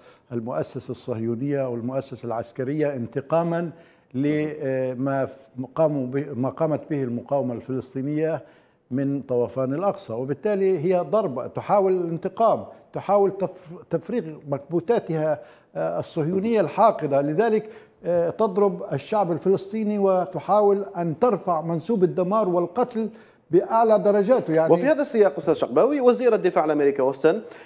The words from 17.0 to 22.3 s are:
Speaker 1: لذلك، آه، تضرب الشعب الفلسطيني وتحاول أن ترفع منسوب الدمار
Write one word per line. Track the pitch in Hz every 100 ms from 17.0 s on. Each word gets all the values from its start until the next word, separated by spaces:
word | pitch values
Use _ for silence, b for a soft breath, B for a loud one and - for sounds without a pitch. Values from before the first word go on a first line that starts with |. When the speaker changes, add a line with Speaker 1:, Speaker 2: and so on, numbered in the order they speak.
| 151 139
Speaker 1:
لذلك، | 143 156 233 214 214 B B _ 175
آه، | 175 170
تضرب | - 214 185 202 175 -
الشعب | 139 - 214 180
الفلسطيني | 156 185 196 - 220 208 208
وتحاول | 196 185 180 160 - 202 208 202 196 175
أن | 170 147
ترفع | 247 202 - 160
منسوب | 165 170 - 226
الدمار | 175 147 180